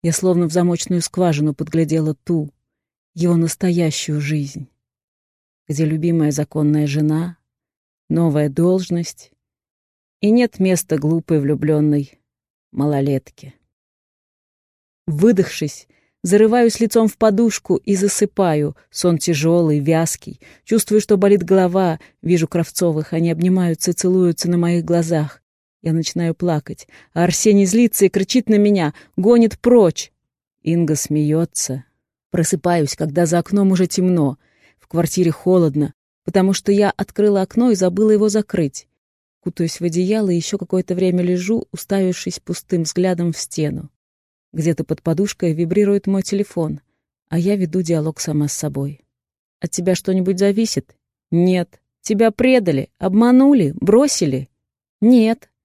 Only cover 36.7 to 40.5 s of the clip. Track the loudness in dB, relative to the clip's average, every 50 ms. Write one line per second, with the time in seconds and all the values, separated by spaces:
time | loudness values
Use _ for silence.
36.7 | 2 2 2 0 0 -4 -8 -8 -2 0 0 2 2 0 -2 -2 -2 0 2 2
37.7 | 2 2 0 0 0 2 2 4 4 4 2 0 0 -2 -4 _ -2 -2 -2 -2
38.7 | _ -10 _ _ _ _ _ _ _ _ _ _ _ _ _ -10 -6 -4 -4 -4
39.7 | -4 -4 -6 -4 -2 -2 -2 0 0 0 0 0 -2 -2 -2 -4